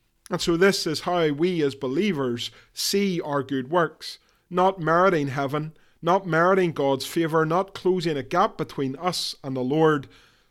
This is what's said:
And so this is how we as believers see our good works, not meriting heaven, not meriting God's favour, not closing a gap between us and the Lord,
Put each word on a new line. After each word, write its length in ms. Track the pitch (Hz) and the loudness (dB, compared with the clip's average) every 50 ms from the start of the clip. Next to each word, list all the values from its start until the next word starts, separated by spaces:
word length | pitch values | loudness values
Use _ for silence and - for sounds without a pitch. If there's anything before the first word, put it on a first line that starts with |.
| _ _ _ _ - - | _ _ _ _ -12 -8
And 100 | 180 165 | -6 -4
so 160 | - 180 170 | -2 0 2
this 300 | 165 190 196 185 - - | 4 4 4 2 2 -2
is 140 | 170 151 - | -4 -4 -4
how 300 | - 180 180 175 165 156 | -2 -2 0 2 2 0
we 300 | 143 139 170 185 180 165 | 0 0 0 0 0 0
as 140 | 143 139 120 | 0 -2 -2
believers 760 | 107 139 127 135 170 208 208 175 139 135 127 120 120 - - - - - _ | -4 -6 -4 -2 0 0 0 0 0 -2 -2 -2 -4 -6 -10 -12 -16 -20 _
see 480 | - - - - - 202 202 196 180 165 | -10 -8 -4 -2 0 0 0 0 -2 -4
our 220 | - 151 143 139 | -4 -4 -2 -4
good 260 | 131 - 143 131 127 127 | -2 -2 -4 -4 -2 0
works, 520 | 165 180 165 151 - - - - - - _ _ _ _ _ - | 0 0 0 0 -4 -10 -18 -18 -18 -18 _ _ _ _ _ -6
not 300 | 175 180 185 190 190 190 | 0 2 2 2 0 0
meriting 480 | 156 151 165 175 185 196 180 156 143 | 0 2 4 4 4 4 4 2 0
heaven, 460 | 139 123 147 139 135 143 151 151 156 - _ _ _ _ _ | -2 -4 -4 -4 -4 -4 -4 -6 -6 -12 _ _ _ _ _
not 240 | - 170 180 196 190 | 0 0 0 0 0
meriting 460 | 175 160 160 170 180 196 190 185 170 | 0 2 4 4 4 4 4 2 0
God's 340 | - - 143 139 135 131 - | 0 0 0 2 2 0 -2
favour, 400 | - - 170 165 156 160 160 160 | -4 -2 -2 0 0 2 0 2
not 300 | 156 165 185 190 - - | 2 2 0 -2 -2 -6
closing 420 | - - 180 185 180 160 170 151 | -2 0 0 0 2 0 -2 -2
a 60 | - | -4
gap 340 | - - 175 175 202 220 - | -4 -2 0 0 0 0 0
between 380 | - 156 - - - 139 131 135 | -4 -8 -6 -4 -4 -4 -4 -4
us 400 | - 170 180 165 - - - - - | -4 -4 -4 -4 -4 -6 -8 -8 -10
and 140 | - 139 131 | -8 -6 -4
the 40 | 131 | -4
Lord, 460 | 127 127 143 156 160 156 151 143 131 - - - _ _ _ _ _ _ | -2 0 2 4 4 4 4 2 -2 -8 -18 -20 _ _ _ _ _ _